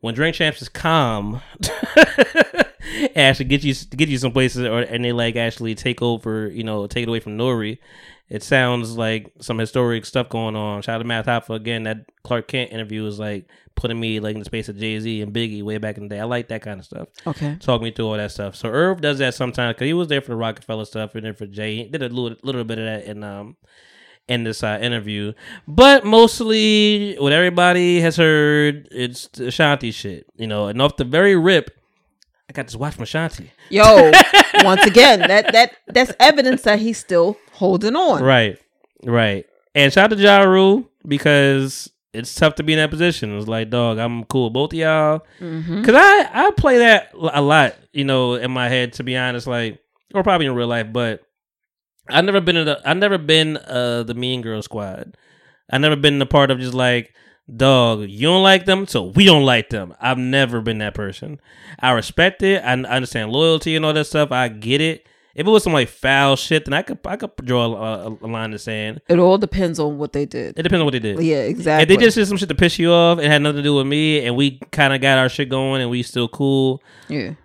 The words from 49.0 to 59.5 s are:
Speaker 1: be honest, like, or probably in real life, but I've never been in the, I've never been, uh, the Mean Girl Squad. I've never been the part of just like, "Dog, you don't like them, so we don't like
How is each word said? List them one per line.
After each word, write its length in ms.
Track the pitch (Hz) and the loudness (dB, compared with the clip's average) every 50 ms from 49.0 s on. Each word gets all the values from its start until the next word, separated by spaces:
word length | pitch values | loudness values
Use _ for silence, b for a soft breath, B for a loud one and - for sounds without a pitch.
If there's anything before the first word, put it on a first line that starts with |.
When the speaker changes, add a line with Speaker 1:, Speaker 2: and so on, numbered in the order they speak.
| 127 | -8
Speaker 1:
be 140 | 127 127 | -6 -6
honest, 300 | 127 127 127 123 120 120 | -4 -4 -4 -6 -6 -8
like, 320 | 131 123 120 117 113 101 - _ _ _ _ _ _ - | -6 -6 -4 -4 -6 -8 -12 _ _ _ _ _ _ -4
or 100 | 202 185 | -2 0
probably 220 | 208 190 170 156 | 2 2 2 0
in 100 | 135 127 | -2 -2
real 120 | 120 120 | -2 -2
life, 200 | 120 120 117 110 110 | -2 -2 -4 -4 -4
but 300 | 113 123 120 117 110 - _ _ _ _ _ _ _ _ _ _ _ _ _ _ _ _ _ - | -4 -4 -4 -4 -4 -8 _ _ _ _ _ _ _ _ _ _ _ _ _ _ _ _ _ -2
I've 160 | 123 151 180 | 0 0 2
never 160 | 196 196 196 | 2 0 0
been 160 | 175 170 175 | 2 2 0
in 80 | 170 160 | 0 0
the, 160 | 151 143 - - | -2 -4 -4 -2
I've 100 | 139 160 | -4 -2
never 200 | 180 202 208 196 | 0 0 0 0
been, 380 | 180 156 147 160 156 156 156 151 | -2 0 0 2 2 2 0 -4
uh, 460 | - - - 131 123 123 120 120 120 117 | -8 -10 -6 -4 -4 -2 -2 -2 -4 -6
the 100 | 110 117 | -6 -6
Mean 280 | 120 123 127 127 123 | -6 -6 -6 -6 -6
Girl 200 | 117 113 110 107 | -6 -8 -8 -10
Squad. 540 | 104 - - 110 104 95 92 - - - - _ _ _ _ _ _ _ _ _ _ _ | -10 -10 -12 -12 -10 -10 -12 -14 -16 -18 -20 _ _ _ _ _ _ _ _ _ _ _
I've 100 | - 131 | -4 0
never 140 | 147 151 151 | 0 0 0
been 240 | 143 139 147 143 143 | 2 0 0 2 0
the 60 | 139 | -2
part 260 | 131 - 147 139 135 | 2 2 2 2 2
of 80 | 135 123 | 0 -4
just 140 | 127 127 123 | -4 -8 -4
like, 400 | 127 127 123 123 120 110 _ _ _ _ _ _ _ _ - 117 | -2 0 0 0 -2 -4 _ _ _ _ _ _ _ _ -20 -6
"Dog, 540 | 113 131 135 135 127 120 117 113 104 104 98 | 0 2 2 4 4 4 2 0 -2 -6 -10
you 180 | 101 104 127 | -8 -4 0
don't 160 | 156 180 190 190 | 2 2 4 6
like 220 | 196 190 190 175 | 4 4 4 4
them, 220 | 196 185 190 196 | 0 0 0 -2
so 160 | - - 120 95 | -4 -4 -4 -4
we 180 | 92 98 147 202 | 0 2 6 8
don't 200 | 190 170 151 139 | 8 8 6 6
like 240 | 135 | 4